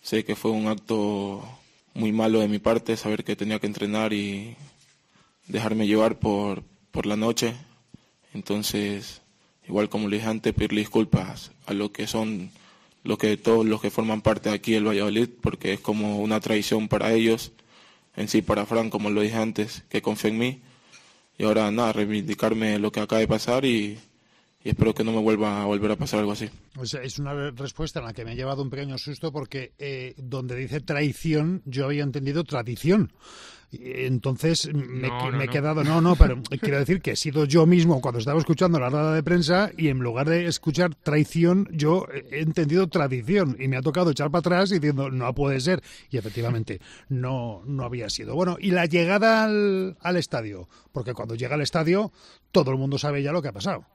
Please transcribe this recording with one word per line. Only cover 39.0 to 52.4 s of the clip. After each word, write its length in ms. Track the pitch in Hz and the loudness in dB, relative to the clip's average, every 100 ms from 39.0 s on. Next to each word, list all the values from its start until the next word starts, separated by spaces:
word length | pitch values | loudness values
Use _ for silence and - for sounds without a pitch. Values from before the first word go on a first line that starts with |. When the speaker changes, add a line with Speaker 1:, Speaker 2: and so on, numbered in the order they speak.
| 156 | 2
Speaker 2:
de 100 | 156 | 0
prensa 480 | 156 175 151 180 208 - | 2 2 4 2 2 0
y 100 | 156 | 0
en 120 | 131 | 2
lugar 300 | 123 117 143 | 0 0 2
de 160 | 170 170 | 2 2
escuchar 500 | - - 147 180 147 | -2 -2 2 0 0
traición, 720 | - 151 147 165 170 185 196 | 0 2 2 4 4 4 2
yo 340 | 160 147 185 - 139 127 | 0 2 2 0 -10 -8
he 100 | 139 | -2
entendido 460 | 160 160 151 170 185 | 0 0 2 2 2
tradición 680 | 175 139 127 113 202 160 127 | 2 0 -2 0 2 2 0
y 80 | 135 | -2
me 100 | 131 | 0
ha 40 | |
tocado 300 | 131 170 175 | 0 2 2
echar 180 | 143 147 | 2 0
para 80 | 175 | 0
atrás 300 | 175 180 196 | 2 2 4
diciendo, 400 | 190 147 139 139 | 2 2 0 -2
"No 240 | 131 123 | -2 -2
puede 260 | 127 139 135 | 0 0 0
ser", 220 | 135 180 - - - | 0 0 -2 -20 -6
y 80 | 127 | -6
efectivamente, 640 | 104 110 117 117 110 95 - - - | -4 -4 -2 -2 -4 -10 -12 -20 -6
no, 520 | 131 127 131 120 98 110 | -4 -2 -4 -4 -8 -8
no 180 | 139 | -6
había 260 | 123 120 104 | -4 -6 -6
sido. 260 | - 107 139 | -8 -4 0
Bueno, 220 | 180 170 | 0 0
y 120 | 196 | 2
la 140 | 180 170 | 2 4
llegada 580 | 170 170 202 226 220 | 2 4 4 6 4
al, 540 | 220 208 208 190 185 - | 4 2 2 0 -2 -4
al 160 | 175 180 | -2 -2
estadio, 500 | - 127 110 98 90 - _ | -2 -6 -6 -12 -16 -20 _
porque 220 | 139 117 | -8 -6
cuando 220 | 120 110 117 | -6 -6 -6
llega 200 | 123 147 | -4 -2
al 60 | |
estadio, 500 | 139 170 160 185 214 _ - - | 0 0 2 2 0 _ -20 -20